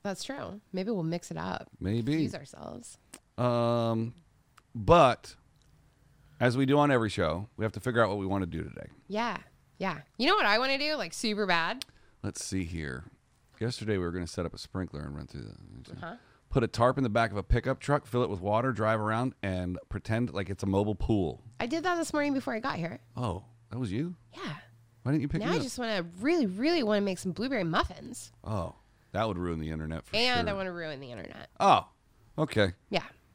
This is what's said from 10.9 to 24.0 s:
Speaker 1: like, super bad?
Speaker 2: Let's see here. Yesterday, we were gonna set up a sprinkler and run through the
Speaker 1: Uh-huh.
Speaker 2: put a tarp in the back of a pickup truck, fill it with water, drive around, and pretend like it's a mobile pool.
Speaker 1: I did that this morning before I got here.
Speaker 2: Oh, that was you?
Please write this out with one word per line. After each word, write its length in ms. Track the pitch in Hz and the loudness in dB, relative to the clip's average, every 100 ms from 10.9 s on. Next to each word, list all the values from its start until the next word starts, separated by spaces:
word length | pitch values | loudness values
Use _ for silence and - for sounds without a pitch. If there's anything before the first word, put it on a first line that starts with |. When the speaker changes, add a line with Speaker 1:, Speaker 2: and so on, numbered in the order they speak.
| 302 | -2
Speaker 1:
like, 180 | 170 | -6
super 320 | - 226 208 196 | -4 -2 0 2
bad? 380 | 170 165 247 - - - _ | 2 0 -4 -12 -18 -20 _
Speaker 2:
Let's 220 | 101 - | -10 -8
see 200 | - 92 | -4 -4
here. 400 | 85 82 73 65 - - _ _ _ - | -4 -6 -6 -8 -12 -20 _ _ _ -6
Yesterday, 360 | 113 - 107 98 | -6 -4 -2 0
we 80 | |
were 80 | 87 | 0
gonna 140 | 87 87 | -4 -6
set 180 | - | -4
up 80 | 82 | -6
a 40 | - | -8
sprinkler 420 | - 95 87 71 | -10 -6 -6 -8
and 160 | 73 73 | -10 -10
run 100 | 73 | -12
through 160 | 71 | -12
the 500 | 53 50 50 55 62 | -14 -16 -20 -20 -16
Speaker 1:
Uh-huh. 240 | - 170 240 - _ _ | -14 -14 -14 -20 _ _
Speaker 2:
put 120 | 135 | 2
a 60 | 113 | 2
tarp 300 | - 123 131 | 4 4 4
in 60 | |
the 60 | 127 | 2
back 200 | 110 113 | 2 2
of 60 | 101 | -2
a 60 | |
pickup 380 | 92 117 120 131 | 2 2 4 -2
truck, 260 | - 143 - | 0 0 2
fill 160 | 123 | 0
it 80 | 123 | 0
with 100 | 95 | 0
water, 320 | 95 110 131 | 2 2 2
drive 280 | 104 110 110 | 2 2 2
around, 340 | 107 113 127 - | 0 0 -2 -4
and 360 | 98 92 90 92 - | -4 -2 -2 -6 -6
pretend 440 | 98 - 110 120 | -10 -2 -2 0
like 160 | 90 90 | -4 -6
it's 120 | 98 | -4
a 40 | 101 | 2
mobile 280 | 98 104 | 2 2
pool. 480 | 107 - 107 82 62 - - | 0 2 2 2 -4 -16 -6
Speaker 1:
I 60 | 240 | -2
did 160 | 320 | 0
that 120 | 359 349 | 0 0
this 160 | 320 | 0
morning 220 | 302 294 | 2 2
before 200 | 269 262 | 0 -2
I 60 | 226 | -4
got 160 | - - | -4 -4
here. 240 | 165 - - - | -6 -8 -14 -4
Speaker 2:
Oh, 280 | 120 90 - - _ | -4 -4 -8 -20 _
that 80 | 117 | -6
was 120 | 120 | -2
you? 260 | 104 | -2